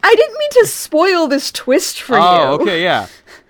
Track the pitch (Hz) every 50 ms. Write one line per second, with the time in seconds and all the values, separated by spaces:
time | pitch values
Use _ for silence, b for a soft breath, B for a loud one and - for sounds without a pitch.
0 | - 392 453 403 622 587 440 622 587 587 - 494 427 - - - - - 311 302
1 | 349 392 370 339 320 247 277 277 - - - - - 247 262 349 - - - -
2 | - - - 156 175 180 180 170 147 131 143 156 339 254 175 165 180 175 143 110
3 | 95 - - - B B B B B